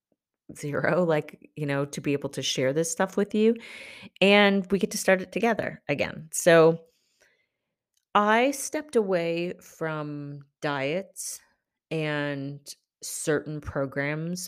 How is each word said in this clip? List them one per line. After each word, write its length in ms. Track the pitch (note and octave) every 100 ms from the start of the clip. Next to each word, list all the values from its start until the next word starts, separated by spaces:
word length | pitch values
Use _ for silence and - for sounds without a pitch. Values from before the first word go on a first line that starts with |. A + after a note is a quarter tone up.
| _ _ _ _ - -
zero, 480 | D3 D3 - E3+
like, 460 | E3+ D3+ D3+ - - -
you 80 | D3
know, 180 | C#3
to 160 | C#3+ D3
be 140 | D3
able 160 | C#3 C#3
to 120 | -
share 300 | C3 - C3
this 180 | D3+ E3
stuff 280 | - F#3+ -
with 180 | G3+ G#3+
you. 200 | A3 A#3 - - - - - -
And 440 | F#3+ G#3 G3+ G3 F#3
we 80 | G3
get 120 | G3
to 60 | G#3
start 240 | - F#3
it 120 | F3+
together 480 | F#3 A#3 G#3+ - - -
again. 400 | C#3+ - - D#3+
So 480 | - F3 E3 D#3+ E3 - _ _ _ _ _ _ _ _ _ _ _ _ G3+
I 360 | G#3 A3 C4+
stepped 440 | C#4 - D#4 D4+ A#3
away 600 | G3 F3 E3+ E3+ F3 F3+
from 840 | - - D#3+ D#3 D3 D3 C#3+ C#3+ - _
diets 800 | D3+ C#3+ C#3 F3 F#3+ - - - _ _ _ _ -
and 680 | D#3+ D3+ D3 C#3+ C#3 C#3 C#3+ - - _ _
certain 560 | - - - D3 - D3+
programs 880 | - D3 C#3 C#3 C#3+ D#3 E3 F3+